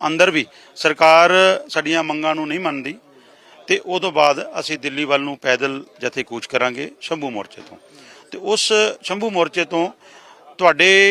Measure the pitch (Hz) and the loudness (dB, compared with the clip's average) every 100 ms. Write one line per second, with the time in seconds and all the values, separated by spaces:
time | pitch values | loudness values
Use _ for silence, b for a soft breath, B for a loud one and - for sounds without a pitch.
0 | 156 160 180 156 120 B B - 160 151 | -4 2 2 2 -4 B B -4 -2 4
1 | 160 165 175 185 190 190 - 160 151 165 | 6 8 6 6 4 2 -4 -6 -2 -2
2 | 156 151 156 156 151 165 175 139 131 190 | -2 -4 -4 -4 -6 -6 -6 -8 -10 -14
3 | _ b b b b b - 190 185 180 | _ b b b b b -4 -4 -2 -6
4 | 185 151 147 139 - - 151 151 143 139 | -2 2 2 2 -6 -10 -8 -8 -8 -6
5 | 143 143 143 139 135 127 135 135 139 _ | -2 -2 -2 -4 -2 -2 -2 -6 -14 _
6 | 123 131 117 117 - 131 123 123 151 - | -8 -8 -8 -12 -6 -2 -2 -4 -12 -14
7 | - 165 139 107 98 - - 92 _ B | -10 -8 -8 -10 -12 -18 -20 -20 _ B
8 | B B B - 190 214 - 214 214 - | B B B -10 -4 -2 0 0 0 -4
9 | - 196 226 185 160 175 160 170 175 - | -8 -6 -4 -2 -2 -2 -4 -2 -4 -6
10 | B B B B B - 175 151 185 190 | B B B B B 0 2 4 4 6
11 | 196 | 4